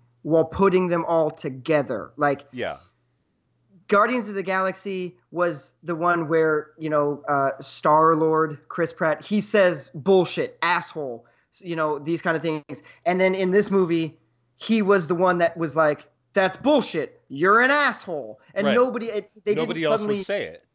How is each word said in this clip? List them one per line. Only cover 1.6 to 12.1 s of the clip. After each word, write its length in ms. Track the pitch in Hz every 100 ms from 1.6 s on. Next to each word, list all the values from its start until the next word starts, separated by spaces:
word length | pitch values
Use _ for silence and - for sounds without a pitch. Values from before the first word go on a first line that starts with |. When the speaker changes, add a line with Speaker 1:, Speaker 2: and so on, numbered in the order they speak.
| 123 151 131 110 71 -
Speaker 1:
Like, 260 | 143 139 -
Speaker 2:
Yeah. 260 | 127 95 69 _ _ _ _ _ _ _ _ _ _ -
Speaker 1:
Guardians 400 | 202 214 247 208
of 60 |
the 80 | 196
Galaxy 720 | 185 190 190 185 202 185 180 - _
was 440 | 165 175 151 - _
the 120 | 160
one 340 | 160 175 170 151
where, 420 | 160 160 151 151 -
you 120 | 156
know, 320 | 151 147 143 -
uh, 220 | 143 135 -
Star-Lord, 960 | 143 - 160 151 160 160 160 156 160 147 _
Chris 240 | - 165
Pratt, 300 | - 185 151
he 160 | - 208
says, 480 | 208 214 180 156 -
"Bullshit, 640 | 160 135 190 165 - 135 -
asshole," 640 | 170 170 - 160 139 113 - _ _ _
you 180 | 190 165
know, 220 | 156 147
these 240 | 147